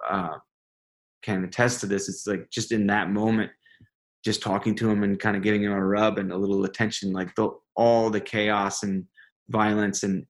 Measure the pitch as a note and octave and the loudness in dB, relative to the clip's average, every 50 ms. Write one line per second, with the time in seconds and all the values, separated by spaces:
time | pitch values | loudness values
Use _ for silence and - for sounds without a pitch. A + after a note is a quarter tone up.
0 | - B1 F#2+ G2 F2+ E2 D2+ C2 - _ _ _ _ _ _ _ _ _ _ _ | -6 -4 -4 -2 -4 -4 -6 -10 -14 _ _ _ _ _ _ _ _ _ _ _
1 | _ _ _ _ - - G#2 F#2 F#2 F#2 - - A#2+ B2 B2 - - G2 G2+ F#2+ | _ _ _ _ -6 -4 -2 -2 -2 -4 0 0 2 2 2 -2 -2 -2 -2 -2
2 | - - F#2 - - G#2 G2+ F2+ - - - A#2 - - A#2 G#2+ G2+ G2 G2+ G#2+ | -2 -4 -8 -8 -4 -4 -4 -4 -6 -6 -6 -6 -4 -2 0 0 2 2 2 0
3 | F2+ F2 G2+ G#2 G#2+ A2+ A2+ A2 G#2 - - _ _ _ - _ - _ _ _ | 0 0 0 0 2 2 2 0 0 -4 -8 _ _ _ -20 _ -20 _ _ _
4 | _ _ _ _ - A2 G#2 - - G#2+ F#2+ G2+ - A2+ G#2 - A2+ A2 G#2+ G#2 | _ _ _ _ -4 -4 -2 -2 -2 -2 -2 0 0 0 0 2 2 2 2 2
5 | G#2 G2+ G2 F#2+ - A2 G2+ G2 F#2+ G#2+ G#2 G#2 G#2 G2+ G2+ G2 F#2+ F#2+ G2+ G#2 | 2 0 0 2 2 2 2 2 2 2 2 2 2 0 0 0 2 2 2 4
6 | G#2+ G#2+ G2+ G2+ G2 F#2 F2+ F#2+ G2+ G2 G2+ G2 F#2+ F#2+ - - A2+ G#2 - - | 2 2 2 0 -4 -4 -2 -2 0 0 2 0 0 -2 -2 -2 -2 -2 -2 -4
7 | G2 G2 F#2+ F#2 F#2 F2 - - A2 G#2+ - - _ _ _ - A#2 A#2 A#2 A2+ | -4 -4 -4 -4 -4 -4 -2 -2 -2 -2 -2 -6 _ _ _ 2 4 6 6 6
8 | A2+ A2 G#2 G2+ F#2+ - - G#2+ G#2 G#2+ G#2+ G2+ G2 G2 - - - G2+ F#2+ F#2+ | 4 2 0 -2 -4 -2 -2 0 0 2 2 2 0 -2 -4 -4 -4 -2 -2 -4
9 | F2+ - _ - - _ _ _ _ - - G#2+ G#2+ G#2+ G#2 G#2 G#2 G2+ G2 - | -6 -8 _ -20 -20 _ _ _ _ -4 0 2 2 2 2 2 2 0 0 -2
10 | - G2 G2 F#2+ - - | -2 0 -2 -2 -4 -6